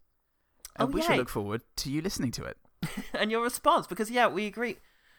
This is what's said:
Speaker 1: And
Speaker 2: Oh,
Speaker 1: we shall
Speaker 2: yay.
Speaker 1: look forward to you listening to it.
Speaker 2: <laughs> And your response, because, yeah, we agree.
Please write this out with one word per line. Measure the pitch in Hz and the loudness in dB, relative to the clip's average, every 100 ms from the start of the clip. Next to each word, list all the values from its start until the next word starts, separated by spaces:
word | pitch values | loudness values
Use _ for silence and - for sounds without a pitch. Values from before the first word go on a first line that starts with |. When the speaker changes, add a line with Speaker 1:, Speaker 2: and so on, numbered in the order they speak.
| _ _ _ _ _ _ - - | _ _ _ _ _ _ -8 -2
Speaker 1:
And | 262 | 0
Speaker 2:
Oh, | |
Speaker 1:
we | 294 | 2
shall | 330 | 2
Speaker 2:
yay. | 262 | 2
Speaker 1:
look | 123 | 0
forward | - 101 113 - - | -2 -2 -4 -6 -8
to | 143 | -4
you | 147 | -2
listening | 185 - 123 | -2 -2 -2
to | - | -4
it. | 62 - _ _ | -8 -12 _ _
Speaker 2:
<laughs> | 165 - - | -8 -6 -6
And | - 208 | -2 0
your | 226 | 0
response, | 240 - 294 330 - | 0 2 4 4 2
because, | 180 214 | -4 0
yeah, | 247 220 | 4 4
we | 190 208 | 4 -2
agree. | 214 240 - - _ _ | -2 -4 -6 -14 _ _